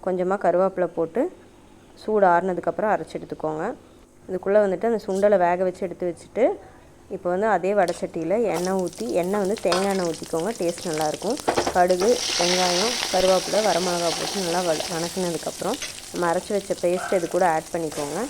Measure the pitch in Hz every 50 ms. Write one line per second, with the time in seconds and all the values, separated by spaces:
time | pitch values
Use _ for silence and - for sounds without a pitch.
0 | - 190 185 180 180 180 190 202 - 185 170 175 190 190 190 - 180 165 170 -
1 | 165 165 - 226 277 359 - - - - - - - - - - - - - -
2 | - - 214 214 196 185 175 170 175 190 180 175 - - - - - 214 196 160
3 | 160 - - 165 165 160 151 147 - 156 156 156 170 214 269 - - - - -
4 | - - - - - - 190 185 - 190 196 214 214 196 185 170 - 233 233 214
5 | - - 190 190 196 208 208 190 180 175 175 180 190 185 180 - 208 180 170 -
6 | 185 175 165 - - - - 190 233 320 403 - - - - - - - - -
7 | - - 214 180 - 175 175 185 208 226 208 175 165 185 208 208 185 170 175 -
8 | - 170 - 180 160 160 185 226 240 202 165 165 180 185 190 190 185 170 - -
9 | 214 247 220 185 170 180 196 208 196 185 202 226 - 190 170 185 190 202 196 196
10 | 180 170 160 - - - - 165 165 202 233 - 190 170 170 - - 185 160 156
11 | 156 151 151 - - 185 247 294 - - - - 180 - - 190 180 180 185 180
12 | 185 220 247 - - - - - 175 175 180 180 185 180 175 175 196 233 247 -
13 | - - - 185 185 185 190 185 170 - - 196 220 208 175 170 180 185 175 175
14 | 170 170 156 165 - - - 202 190 170 165 180 185 175 160 151 - - 185 165
15 | 170 175 - 196 185 175 170 156 - - - - - 180 233 294 - - - -
16 | - - - - 180 170 165 180 185 - 214 202 190 - 180 - - 175 175 185
17 | 180 - - 190 170 160 - 180 190 180 160 156 160 - - 175 165 156 147 -
18 | 147 143 147 170 233 285